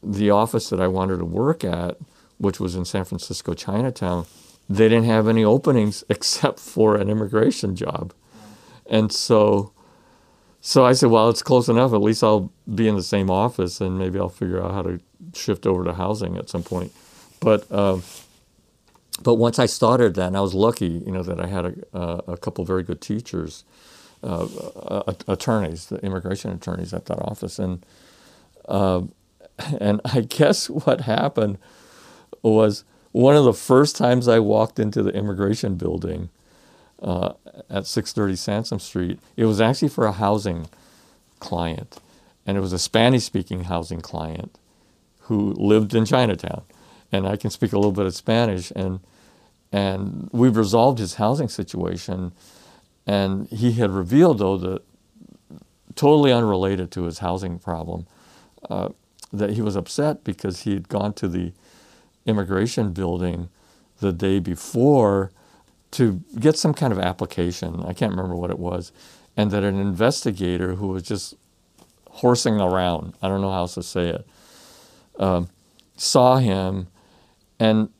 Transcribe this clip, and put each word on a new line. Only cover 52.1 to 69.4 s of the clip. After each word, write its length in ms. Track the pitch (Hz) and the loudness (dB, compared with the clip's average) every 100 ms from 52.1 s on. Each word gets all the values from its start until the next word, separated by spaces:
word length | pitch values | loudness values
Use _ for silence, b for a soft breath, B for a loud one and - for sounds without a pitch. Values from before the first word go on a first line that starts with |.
| 92 90 - b b b b b _ - | -8 -8 -12 b b b b b _ -2
And 420 | 101 98 98 107 | 0 0 -2 -6
he 240 | 104 120 | -2 0
had 180 | 117 107 | 2 0
revealed, 480 | 95 87 131 175 123 | 0 2 4 6 4
though, 180 | 98 98 | 0 0
that 240 | 90 95 _ _ _ _ - _ _ - _ _ _ - | -4 -8 _ _ _ _ -20 _ _ -20 _ _ _ 0
totally 360 | 143 151 143 | 4 6 6
unrelated 580 | 120 113 95 95 98 90 | 4 4 2 0 0 -4
to 120 | - | -4
his 160 | 87 82 | -6 -4
housing 400 | 90 92 95 85 | -4 -4 -6 -8
problem, 480 | - 82 82 87 90 b b b b b - | -8 -8 -6 -10 -12 b b b b b -10
uh, 200 | 95 - - _ _ - | -6 -6 -10 _ _ -12
that 180 | 101 104 | -4 -2
he 100 | 107 | -2
was 140 | 104 98 | -2 -4
upset 480 | - - 147 147 | -6 -2 -2 -2
because 380 | - 98 98 90 | -8 -6 -6 -6
he 120 | - | -4
had 160 | 98 85 | -4 -4
gone 240 | 104 101 | -4 -4
to 140 | 104 95 | -4 -6
the 260 | 87 87 - b b b b b b - | -4 -6 -10 b b b b b b -2
immigration 640 | 107 92 95 117 - 107 | -2 0 0 -2 -2 -4
building 560 | 90 92 87 90 87 87 b b b b _ | -2 -4 -2 -4 -4 -10 b b b b _
the 140 | 101 | -2
day 260 | 85 95 95 | 0 0 0
before 920 | 87 87 - 117 135 143 107 98 95 b b b b b _ | -2 -8 -6 2 4 6 4 2 0 b b b b b _
to 300 | - 120 92 - - | 0 2 0 -6 0
get 180 | 151 151 | 2 2
some 160 | 180 | 0
kind 200 | 147 135 | 0 -2
of 60 | 95 | 0
application. 840 | 92 92 92 - 87 87 85 85 85 | -2 -4 -6 -2 -4 -4 -8 -8 -8
I 80 | |
can't 180 | 90 113 | -4 -4
remember 240 | 92 92 87 | -2 -6 -6
what 160 | 87 | -6
it 80 | 90 | -6
was. 320 | 87 87 87 b b b b | -4 -6 -8 b b b b
And 140 | - | -2